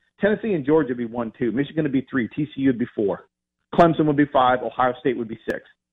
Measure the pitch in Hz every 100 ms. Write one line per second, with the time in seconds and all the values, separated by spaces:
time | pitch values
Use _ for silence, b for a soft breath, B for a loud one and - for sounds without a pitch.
0 | _ - 202 208 226 180 131 160 131 123
1 | 117 117 113 - 123 107 143 156 151 131
2 | - 131 110 - 151 - 135 120 120 -
3 | 101 85 - _ _ _ - - 170 160
4 | 156 143 147 139 127 127 117 - 127 120
5 | 139 117 113 113 - - - _ _